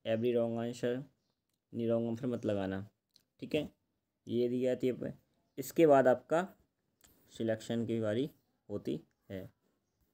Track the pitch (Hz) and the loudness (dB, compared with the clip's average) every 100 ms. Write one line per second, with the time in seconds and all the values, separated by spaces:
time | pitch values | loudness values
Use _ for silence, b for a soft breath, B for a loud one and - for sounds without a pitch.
0 | 110 113 120 120 117 113 117 120 123 123 | -4 0 2 0 0 -2 -6 -4 -4 -4
1 | 139 _ _ _ _ _ _ 117 117 117 | -8 _ _ _ _ _ _ -4 0 0
2 | 117 117 131 117 113 101 95 95 107 _ | 0 -4 -4 -4 -2 -2 -2 -6 -8 _
3 | _ _ _ _ 123 151 - - _ _ | _ _ _ _ -6 -4 -4 -12 _ _
4 | _ _ - 113 123 123 127 123 127 117 | _ _ -6 -2 -2 0 -2 0 -2 -2
5 | - - _ _ _ - 135 - 160 139 | -8 -12 _ _ _ -14 -6 4 8 8
6 | 127 123 - 156 190 - _ _ _ _ | 8 4 2 -2 -2 -10 _ _ _ _
7 | _ _ _ - 113 110 - 117 113 113 | _ _ _ -6 -2 -2 -2 -4 -2 -2
8 | 107 110 156 - _ _ - 101 113 156 | 0 0 -2 -6 _ _ -10 -8 -4 -6
9 | - _ _ 95 95 _ _ _ _ _ | -8 _ _ -12 -12 _ _ _ _ _
10 | _ | _